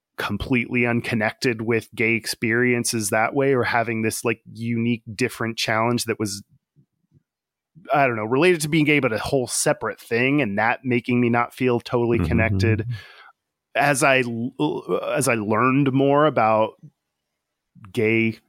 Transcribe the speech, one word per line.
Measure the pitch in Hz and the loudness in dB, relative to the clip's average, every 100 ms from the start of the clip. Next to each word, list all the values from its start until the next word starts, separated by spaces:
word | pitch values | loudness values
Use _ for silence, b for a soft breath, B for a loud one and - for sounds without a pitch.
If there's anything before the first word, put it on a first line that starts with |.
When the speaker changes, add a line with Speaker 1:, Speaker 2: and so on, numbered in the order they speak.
| _ - | _ -10
Speaker 1:
completely | - 101 - 127 117 123 120 | -6 -6 -2 -2 0 -2 0
unconnected | 117 - 113 107 - 135 113 | 0 -2 -2 -2 -2 -4 -2
with | 113 113 - | -2 -2 -4
gay | 107 113 | -2 0
experiences | 113 - - 117 117 123 120 120 117 101 | 0 -4 -6 -2 0 2 0 -2 -4 -2
that | 110 117 | 0 0
way, | 139 135 | 0 0
or | 135 | 0
having | 110 120 117 113 | 0 0 -2 -2
this, | 110 - | -4 -2
like, | 120 113 - | -4 -4 -8
unique, | 110 117 117 117 120 - | -10 -6 -2 -2 -4 -6
different | 104 123 - 113 110 | -4 -4 -2 -6 -4
challenge | - 110 117 120 | -2 0 0 0
that | - 107 | -2 -4
was, | 110 98 - _ _ _ _ _ _ _ _ _ _ _ _ - - | -4 -6 -14 _ _ _ _ _ _ _ _ _ _ _ _ -20 -2
I | 139 139 | 2 2
don't | 113 | 2
know, | |
related | 107 131 175 180 | 0 2 4 2
to | 151 | 2
being | 160 | 2
gay, | 147 147 | 4 4
but | 123 | 2
a | 107 | -2
whole | - 139 120 | -2 -2 -2
separate | - - 147 110 101 | -2 0 -2 -4 -8
thing, | - 117 127 147 | -4 0 2 2
and | 120 101 | 0 0
that | 110 123 | 0 0
making | 131 120 - 123 | -2 -2 0 2
me | 120 | 2
not | 120 120 | 2 -2
feel | - 127 120 | -2 0 0
totally | - 123 120 120 | -2 -2 0 0
Speaker 2:
Mm-hmm. | 85 | 2
Speaker 1:
connected. | 85 110 98 113 104 110 117 B B B _ _ _ _ | 2 2 2 2 0 -2 -10 B B B _ _ _ _
As | 113 143 139 | 0 2 4
I | 147 131 | 4 4
l-, | 120 117 120 - 151 - - 95 143 139 | 2 -4 -6 -2 -4 -4 -4 -4 -2 -2
as | 135 | 0
I | |
learned | 117 104 110 127 131 139 | -2 0 2 2 2 2
more | 135 139 143 151 | 2 2 4 2
about | 127 110 113 110 - 151 _ _ _ _ _ _ _ _ - 101 | 2 2 2 0 -4 -20 _ _ _ _ _ _ _ _ -20 -10
gay | 92 110 113 113 110 | -2 2 2 0 -2